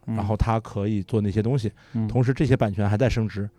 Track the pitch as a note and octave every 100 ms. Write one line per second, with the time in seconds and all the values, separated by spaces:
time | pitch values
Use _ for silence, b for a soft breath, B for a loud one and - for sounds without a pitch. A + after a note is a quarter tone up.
0 | - A2 G2+ G#2+ - A2+ - G#2 G2+ G#2+
1 | F2+ A2 G#2 F#2+ A2 C#3 G#2 - B A2+
2 | A2 A#2 B2+ C3 A#2 C3+ A2 G2 G2+ G#2
3 | B2 A#2 A2 G2 G2+